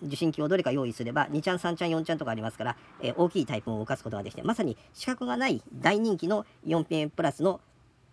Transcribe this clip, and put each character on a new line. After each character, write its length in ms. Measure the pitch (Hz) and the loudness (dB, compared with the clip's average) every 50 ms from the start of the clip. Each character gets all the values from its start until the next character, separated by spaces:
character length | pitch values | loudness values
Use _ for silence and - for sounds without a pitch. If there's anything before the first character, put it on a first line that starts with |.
受 140 | 175 147 139 | -8 -8 -2
信 160 | - 170 160 | 0 0 2
機 100 | 147 - | 2 2
を 60 | 151 151 | 2 2
ど 80 | 190 | 2
れ 60 | 190 | 2
か 100 | - 131 | 4 2
用 120 | 131 139 131 | 2 2 0
意 80 | 120 | -2
す 100 | 113 - | -2 -4
れ 100 | 120 117 | -4 0
ば、 140 | 127 147 143 - | 2 2 2 2
二 100 | 147 156 | 0 0
ち 80 | 151 190 | 0 0
ゃ 60 | 180 | 0
ん、 40 | 175 | 0
三 180 | - 175 170 | 0 -2 0
ち 60 | 160 | 0
ゃ 40 | 180 | 0
ん、 40 | 170 | 0
四 140 | 165 160 160 | 0 0 0
ち 60 | - | 0
ゃ 40 | 165 | -2
ん 40 | 147 | -2
と 80 | 151 | -2
か 40 | 120 | -2
あ 40 | 113 | -2
り 80 | 110 | -2
ま 80 | 107 113 | -4 -4
す 80 | - - | -4 -4
か 60 | 113 | -4
ら、 120 | 123 117 - - - - - | -4 -4 -6 -12 -20 -12 -6
え 120 | - 123 | -4 -2
ー、 20 | - | 2
大 140 | - 175 175 | 2 2 4
き 100 | - 190 | 4 0
い 60 | 131 | 0
タ 100 | - 120 | 0 -2
イ 60 | 107 | -4
プ 80 | - 120 | -2 -2
も 80 | 113 107 | -2 -2
動 80 | 110 | -2
か 100 | - - | -2 -4
す 80 | - - | -4 -4
こ 60 | 113 | -6
と 60 | 104 | -6
が 60 | 101 | -6
で 80 | 101 - | -6 -8
き 40 | - | -8
て、 80 | - | -2
ま 120 | - 185 226 | -2 0 0
さ 80 | - | 0
に 140 | 202 135 110 - - - | 0 -2 -2 -6 -10 -18
死 140 | - - - | -16 -8 -6
角 180 | - 254 - 247 | -6 -4 -4 -4
が 140 | 247 247 240 | -4 -2 0
な 100 | 262 269 | 0 0
い 140 | 156 110 - - | 0 -2 -4 -10
大 260 | - 127 135 160 202 208 | -8 0 2 2 4 4
人 200 | 226 226 196 160 | 4 2 2 2
気 100 | - 170 | 2 0
の 160 | 214 208 - - - - - | 0 0 -2 -6 -14 -10 -2
四 180 | 156 160 165 151 | 0 2 2 2
ペ 200 | - 165 156 151 | 0 0 0 0
ン 60 | 151 | -2
プ 120 | - - | 0 0
ラ 100 | 170 143 | 0 0
ス 100 | - - | 2 2
の 180 | 156 190 175 - - _ _ _ _ - _ _ _ _ | 2 2 2 0 -6 _ _ _ _ -20 _ _ _ _